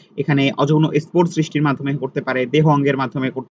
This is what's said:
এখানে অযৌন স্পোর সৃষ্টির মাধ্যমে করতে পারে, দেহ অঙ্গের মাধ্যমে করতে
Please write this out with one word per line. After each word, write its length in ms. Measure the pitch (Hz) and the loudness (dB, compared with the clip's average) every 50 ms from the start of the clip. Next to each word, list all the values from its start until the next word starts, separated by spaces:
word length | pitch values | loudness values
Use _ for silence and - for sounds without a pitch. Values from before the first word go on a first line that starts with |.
| - _ _ | -14 _ _
এখানে 360 | - 143 - 147 139 139 139 - | -6 -2 0 2 2 2 2 0
অযৌন 420 | - 185 143 156 151 156 151 - 151 | 0 2 2 4 4 2 2 0 -2
স্পোর 280 | 151 - - 175 180 | -4 0 0 0 0
সৃষ্টির 360 | 170 - 160 156 - - 147 151 | 2 0 -2 -4 -2 -2 0 0
মাধ্যমে 340 | 147 135 - 139 139 139 | 0 0 -2 -2 -4 -4
করতে 240 | 143 127 135 - 143 | -4 -4 -6 -6 -6
পারে, 260 | 131 - 127 127 127 | -4 -4 -2 -2 -2
দেহ 220 | 120 127 151 156 156 | 0 2 2 4 4
অঙ্গের 280 | 147 143 139 143 139 | 4 4 2 2 0
মাধ্যমে 340 | 135 135 123 - 147 135 131 | 0 -2 -4 -4 -4 -4 -4
করতে 240 | 123 131 127 - _ | -4 -6 -10 -12 _